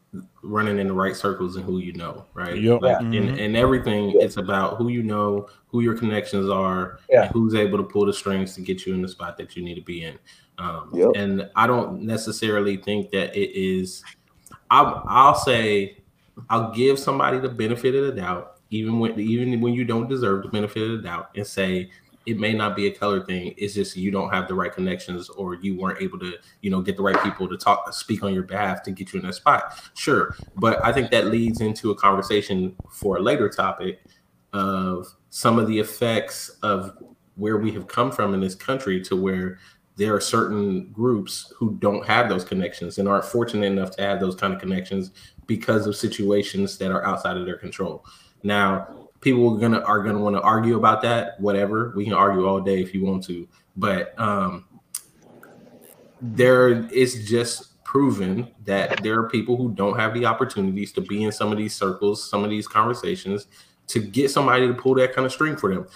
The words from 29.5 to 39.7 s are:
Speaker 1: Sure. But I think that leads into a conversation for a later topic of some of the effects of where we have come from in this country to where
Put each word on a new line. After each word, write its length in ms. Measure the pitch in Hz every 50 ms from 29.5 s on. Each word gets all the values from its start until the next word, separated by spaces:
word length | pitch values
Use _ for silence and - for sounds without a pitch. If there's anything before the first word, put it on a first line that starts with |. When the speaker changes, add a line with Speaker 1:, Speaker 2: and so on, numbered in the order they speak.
| 131 - - - - - - -
Speaker 1:
Sure. 420 | _ - - 156 127 95 - - - - - - -
But 260 | - 113 113 - -
I 80 | - 117
think 200 | - 139 120 110
that 160 | 123 110 92
leads 340 | 104 113 117 117 113 110 -
into 300 | 110 107 - - - 107
a 40 | 98
conversation 800 | - 104 98 98 95 95 - 107 101 98 - 98 92 92 90 - - - -
for 300 | - - 107 98 90 87
a 20 |
later 300 | 98 120 147 113 107 98
topic 500 | - - 98 92 - - 92 95 95 - _ _ _ _ _ _ _ _ _ _ -
of 520 | 101 98 98 95 92 92 92 90 90 95 - - _ _ _
some 300 | - - - 120 117 117
of 100 | 107 107
the 100 | 110 104
effects 800 | 104 - - - 123 117 113 104 - - - - - - - _
of 340 | - 107 98 95 95 98 - - - - - _ _ _ _
where 220 | 95 104 107 110 104
we 140 | 110 107
have 160 | - 95 90 -
come 220 | - 117 123 135
from 220 | - - 104 98 95
in 60 | 95
this 140 | 95 92 -
country 480 | - - 131 131 127 - 98 92 92
to 140 | 92 - 95
where 420 | 92 95 95 95 92 92 90 - - - -